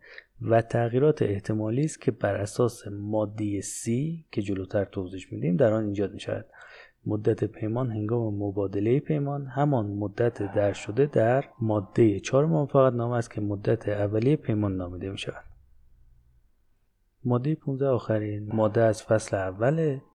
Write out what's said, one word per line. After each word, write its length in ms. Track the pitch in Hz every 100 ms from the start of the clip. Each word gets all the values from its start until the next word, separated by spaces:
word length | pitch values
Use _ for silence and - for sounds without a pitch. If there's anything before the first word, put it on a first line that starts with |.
| - - - -
و 200 | 110 113
تغییرات 600 | 117 120 117 123 151 151
احتمالی 640 | 107 101 - 107 107 123 156
است 160 | -
که 100 | -
بر 240 | - 104 98
اساس 520 | 101 - 120 - 104
مادهٔ 680 | 101 104 107 107 107 104 101
سی 640 | 95 - 117 117 156 165 -
که 100 | -
جلوتر 440 | 101 95 92 104 95
توضیح 400 | 98 92 92 -
می‌دیم 240 | 107 143 175
در 180 | 117
آن 120 | 110 107
ایجاد 280 | 98 98
می‌شود. 320 | 101 - 104 - - - - - _ 113
مدت 380 | 107 110 113
پیمان 480 | 110 - 110 117 131
هنگام 440 | 107 107 120 113 101
مبادلهٔ 640 | 101 98 98 101 107 135
پیمان 460 | - 156 139 143 139
همان 400 | 127 147 131 104
مدت 680 | 101 104 101 120 - 101 101
درج 200 | 101 95
شده 300 | - 107 147
در 380 | 113 110 131 - -
مادهٔ 580 | 113 107 95 - 113 98
چهار 260 | - 131 156
موافقت 480 | 160 139 139 131
نامه 220 | 120 117 120
است 160 | 113
که 100 | -
مدت 480 | 104 101 107 113 -
اولیهٔ 460 | 104 101 107 123 151
پیمان 400 | - 107 101 92
نامیده 340 | 90 90 95
می‌شود. 340 | 98 - - - - - - - - - - _ _ _ _ _ _ _ _ _ _ 123
مادهٔ 300 | 123 139 156
پونزده 320 | 147 135 139
آخرین 680 | 120 - 110 107 104 104 110
ماده 260 | 107 110
از 220 | 113 104
فصل 340 | - 110 - 101
اوله 640 | 95 95 120 160 160 135 - _